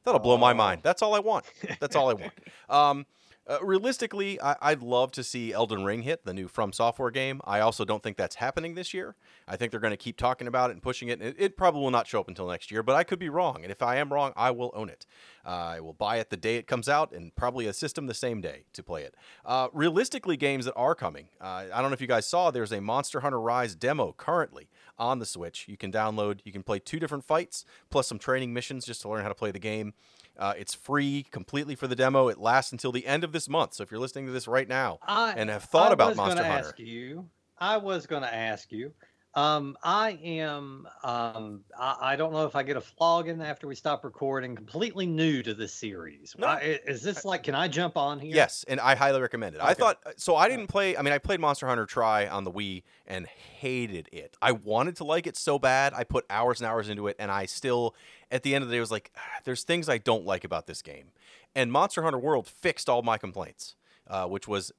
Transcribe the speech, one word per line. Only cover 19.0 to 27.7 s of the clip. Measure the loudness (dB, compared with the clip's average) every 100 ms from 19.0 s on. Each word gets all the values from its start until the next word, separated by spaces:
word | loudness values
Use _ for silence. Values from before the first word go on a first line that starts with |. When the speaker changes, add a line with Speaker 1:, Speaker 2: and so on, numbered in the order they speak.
Speaker 1:
it. | -10 -16 -20 -14
Uh, | -2 -2 0
realistically, | 2 2 2 0 -2 -2 0
games | 0 0 -2
that | 0
are | 2
coming, | 2 -4 -8 -14 _
uh, | -10 -8 -4
I | -2
don't | 0
know |
if | -2
you | 2
guys | 2 2
saw, | 2 4
there's | 2 -2
a | -2
Monster | 0 0 0 -2
Hunter | -2 0
Rise | 2 2 0
demo | -2 0 0 0 -4
currently | -2 0 0 -8 -20 _ -18 -4
on | 0 0
the | -4
Switch. | -8 -10 -10 -14
You | -10
can | -4
download, | 0 0 0 -2 -4
you | -8
can | -10
play | -4 -4
two | -4 -6
different | -4 -6 0
fights, | 0 0 -10 -14